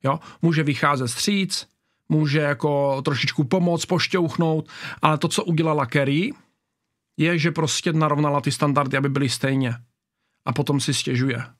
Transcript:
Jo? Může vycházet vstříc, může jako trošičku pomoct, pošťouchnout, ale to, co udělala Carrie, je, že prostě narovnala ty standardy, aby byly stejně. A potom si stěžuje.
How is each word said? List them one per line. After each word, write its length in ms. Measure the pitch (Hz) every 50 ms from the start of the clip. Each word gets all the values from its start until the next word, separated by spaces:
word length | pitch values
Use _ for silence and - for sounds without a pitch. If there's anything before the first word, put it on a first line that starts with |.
| -
Jo? 160 | 135 139 160 - - - - -
Může 200 | 165 165 151 160
vycházet 440 | 147 139 - - 147 143 135 131
vstříc, 640 | 117 - - - - 208 196 190 - - - - _ _ _ _ _ _ _ _ _
může 320 | 156 156 156 147 139 156
jako 640 | 151 143 143 120 - 151 143 139 143 139 135 135 131
trošičku 420 | - 147 117 - 139 - - 151
pomoct, 420 | 123 - 190 175 175 170 165 -
pošťouchnout, 840 | - 180 170 - - - 185 175 160 - - 170 160 156 156 151 - - - - - - - -
ale 160 | 151 156 147
to, 100 | - 160
co 160 | - - 214
udělala 420 | 180 165 156 170 160 156 151 135
Carrie, 460 | 117 - 147 139 135 139 151 185 262 - - _ _ _ _ _ _ _ _ _ _ _ _ _ _ _
je, 220 | - 151 165 175 165
že 120 | 143 170
prostě 420 | 160 165 156 147 - - - 180 165
narovnala 480 | 156 156 151 147 143 151 143 143 143
ty 120 | 131 147 123
standardy, 440 | - - 147 139 143 143 131 131
aby 120 | 135 135 143
byly 200 | 135 139 143 131
stejně. 460 | - - - 135 135 135 131 120 117 120 - _ _ _ _ _ _ _ _ _ _ _ _
A 80 | 143 120
potom 280 | - 143 123 147 139
si 140 | 123 - 139
stěžuje. 480 | - - - 131 120 127 139 120 120 123 - -